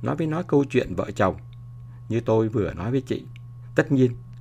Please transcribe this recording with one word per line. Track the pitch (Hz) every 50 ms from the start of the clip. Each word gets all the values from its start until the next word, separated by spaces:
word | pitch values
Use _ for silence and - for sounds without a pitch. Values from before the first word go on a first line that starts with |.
nói | 120 117 143
với | 151 165
nó | 156 156 170 180
câu | - - 143 139 123
chuyện | - 123 - - 92
vợ | 82 - -
chồng | 101 - 104 95 85 - - - - - - - - - - - - - - -
như | 107 117
tôi | 117 - 110 113 113 110
vừa | 107 117 98 78 71
nói | - 92 113
với | 127 135
chị. | 127 - 113 - - - - - - - - - - - -
Tất | - 160 -
nhiên | 143 131 131 123 120 - - - - -